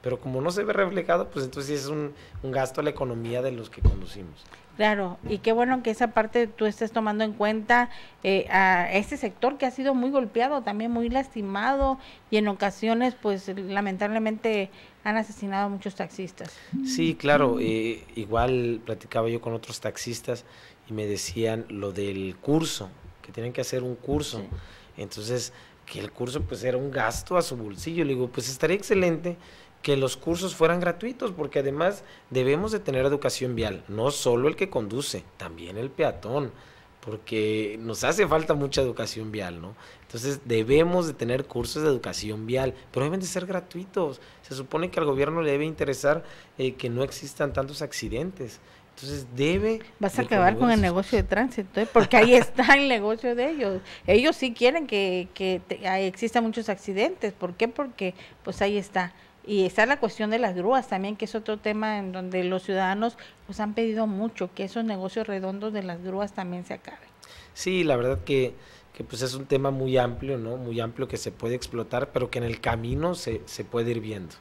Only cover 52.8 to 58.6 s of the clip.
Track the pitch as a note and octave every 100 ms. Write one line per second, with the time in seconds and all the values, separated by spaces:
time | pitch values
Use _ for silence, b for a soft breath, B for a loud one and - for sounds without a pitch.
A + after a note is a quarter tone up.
52.8 | C#4 A#3 G#3 A3+ B3 A#3+ C4 D#4+ G#3+ F#3
53.8 | - B - G#3 C#4+ - C4 A3+ A#3+ E4
54.8 | C4+ G#3 G3 F3+ F3+ - F#3+ F#3 F#3 F3+
55.8 | F#3+ F#3+ G3 F#3 A3+ A#3+ A3+ A3 A3 G3
56.8 | - F#3+ C4+ F#4 G#3+ F#3+ F3+ F3 A#3 A#3+
57.8 | C#4 - F#3+ F3+ B B - F#3